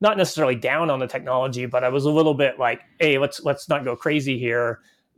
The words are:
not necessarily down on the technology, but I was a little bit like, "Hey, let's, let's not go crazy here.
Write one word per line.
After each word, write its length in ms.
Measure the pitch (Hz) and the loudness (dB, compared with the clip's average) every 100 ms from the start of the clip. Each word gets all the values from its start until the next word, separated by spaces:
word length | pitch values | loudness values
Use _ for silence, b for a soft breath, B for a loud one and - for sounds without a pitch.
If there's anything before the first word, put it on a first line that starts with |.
not 160 | 208 208 | 0 2
necessarily 380 | 175 - 139 | 0 0 0
down 360 | 123 127 147 165 | 0 0 0 0
on 100 | 135 | 0
the 80 | 123 | -2
technology, 580 | 131 127 127 135 123 123 | -6 -2 0 0 -4 -4
but 160 | 127 | 0
I 60 | 127 | 0
was 160 | 139 | 2
a 60 | 143 | 2
little 220 | 151 156 | 4 2
bit 260 | 139 139 - | 2 0 0
like, 220 | 120 117 - - | -2 -2 -8 0
"Hey, 180 | 160 135 | 2 2
let's, 240 | 139 - | 0 -2
let's 260 | 151 139 - | -4 -4 -2
not 160 | 143 | -2
go 120 | 131 120 | -2 -4
crazy 420 | 156 151 139 123 | -2 -2 -2 -2
here. 400 | 120 120 120 117 b b b | 0 0 -2 -4 b b b